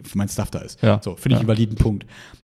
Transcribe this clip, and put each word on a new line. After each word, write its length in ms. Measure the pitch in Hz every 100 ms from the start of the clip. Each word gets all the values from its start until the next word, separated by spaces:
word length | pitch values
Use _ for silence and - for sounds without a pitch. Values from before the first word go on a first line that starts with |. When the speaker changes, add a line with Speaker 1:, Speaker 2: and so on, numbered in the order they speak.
Speaker 1:
für 140 | - 101
mein 100 | 98
Stuff 220 | - 98
da 80 | -
ist. 220 | - -
Speaker 2:
Ja, 180 | 107 104
Speaker 1:
So, 140 | 101 85
finde 200 | 135 117
ich 20 |
Speaker 2:
ja. 20 |
Speaker 1:
einen 60 | 113
validen 300 | 110 110 110
Punkt. 280 | 113 101 - - - -